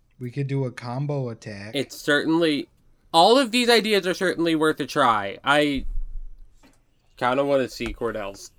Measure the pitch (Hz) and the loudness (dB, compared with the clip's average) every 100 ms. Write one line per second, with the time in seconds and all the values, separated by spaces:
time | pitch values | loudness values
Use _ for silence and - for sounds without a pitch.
0 | _ - 123 139 135 139 127 - 123 127 | _ -14 -8 -6 -4 -2 -4 -6 -10 -6
1 | 143 143 123 110 - 101 101 139 - - | -6 -4 -6 -10 -14 -14 -8 -8 -8 -6
2 | - 147 139 165 165 143 - _ _ _ | 0 0 2 2 2 0 -6 _ _ _
3 | _ 165 190 262 247 247 240 233 208 202 | _ 6 8 6 4 2 4 4 4 0
4 | 180 170 185 - 170 156 156 156 131 151 | 0 -2 -2 0 0 2 2 0 -2 2
5 | 127 107 98 95 135 147 147 135 - - | 2 2 -2 -4 0 2 2 -2 -2 -4
6 | - - - - - - - _ _ _ | -4 -6 -10 -16 -20 -20 -20 _ _ _
7 | _ - 123 131 143 139 120 - 117 - | _ -4 -2 0 2 0 0 -6 -10 -6
8 | 117 107 98 98 - | -6 -6 -10 -12 -20